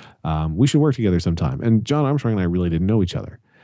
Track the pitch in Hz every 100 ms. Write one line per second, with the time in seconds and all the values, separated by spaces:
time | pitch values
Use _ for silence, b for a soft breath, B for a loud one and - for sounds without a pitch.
0 | B B 80 78 80 78 135 151 151 127
1 | 107 87 87 82 73 67 117 113 104 147
2 | 139 143 117 107 90 90 87 82 95 110
3 | 90 - 50 - b b